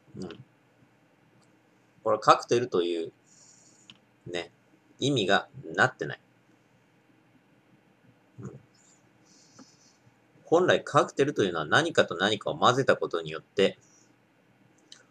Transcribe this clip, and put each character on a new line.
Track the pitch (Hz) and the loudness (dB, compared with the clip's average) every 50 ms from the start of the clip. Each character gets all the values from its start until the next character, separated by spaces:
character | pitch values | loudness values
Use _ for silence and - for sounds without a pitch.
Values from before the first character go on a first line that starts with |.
| _ _ - | _ _ -18
う | 101 92 | -16 -14
ん。 | 85 76 - - _ _ _ _ _ _ _ _ _ _ _ _ _ _ _ _ _ _ _ _ _ _ _ _ _ _ _ _ _ _ _ - | -14 -16 -18 -20 _ _ _ _ _ _ _ _ _ _ _ _ _ _ _ _ _ _ _ _ _ _ _ _ _ _ _ _ _ _ _ -4
こ | 110 | -4
れ | 107 | -4
カ | 107 - 147 160 | 2 4 4 2
ク | - - | 2 2
テ | - 123 120 | 0 0 0
ル | 123 | 0
と | - - 90 | 0 -2 -2
い | 85 87 85 85 82 | -2 -2 -4 -4 -6
う、 | 85 - _ _ _ _ - - - - _ _ _ _ _ _ - - _ _ _ _ _ - | -8 -12 _ _ _ _ -20 -20 -20 -20 _ _ _ _ _ _ -20 -20 _ _ _ _ _ -14
ね、 | 87 87 85 85 - _ _ _ _ _ _ _ _ _ - | -10 -8 -8 -8 -10 _ _ _ _ _ _ _ _ _ -4
意 | 120 139 | -2 0
味 | 143 120 98 | 0 0 2
が | 92 98 90 - - - 85 82 80 80 | 2 0 0 0 -4 -14 -18 -16 -6 0
な | 95 117 | 0 0
っ | 131 - | 0 0
て | - 80 | -4 -10
な | 71 60 | -10 -10
い。 | - _ _ _ _ _ _ _ _ _ _ _ _ _ _ _ _ _ _ _ _ _ _ _ _ _ _ _ _ _ _ _ _ _ _ _ _ _ _ _ _ _ _ _ - | -14 _ _ _ _ _ _ _ _ _ _ _ _ _ _ _ _ _ _ _ _ _ _ _ _ _ _ _ _ _ _ _ _ _ _ _ _ _ _ _ _ _ _ _ -18
う | 95 | -16
ん。 | - - - _ _ _ _ _ _ _ _ _ _ _ _ _ _ _ _ _ _ _ - - _ _ _ _ _ _ _ _ _ _ _ _ _ _ _ - | -16 -16 -20 _ _ _ _ _ _ _ _ _ _ _ _ _ _ _ _ _ _ _ -20 -20 _ _ _ _ _ _ _ _ _ _ _ _ _ _ _ -2
本 | - 156 175 180 | 2 4 4 6
来 | 143 95 85 - | 4 2 2 0
カ | - - 151 170 | 0 2 2 2
ク | - - | 2 0
テ | - 139 | -2 0
ル | 143 143 | 0 0
と | - 107 | 0 -2
い | 92 | 0
う | 87 | -2
の | 80 | -4
は | 76 | -2
何 | 78 104 135 160 170 - | 0 2 2 2 2 2
か | - 92 | 0 0
と | - 92 | 0 0
何 | 85 95 104 113 101 | -2 0 0 0 -2
か | - 73 | -4 -6
を | 76 | -2
混 | 78 98 117 123 | 2 4 4 4
ぜ | 135 123 | 4 2
た | 104 92 | 2 0
こ | - 82 | 0 -2
と | 80 - 85 | -4 -4 -6
に | 82 78 | -6 -8
よ | 80 80 | -10 -12
っ | - | -14
て、 | _ _ - 95 - - - _ _ _ _ _ _ _ _ _ _ _ _ _ _ _ _ _ _ _ _ _ _ - - _ _ | _ _ 0 0 0 0 -4 _ _ _ _ _ _ _ _ _ _ _ _ _ _ _ _ _ _ _ _ _ _ -20 -20 _ _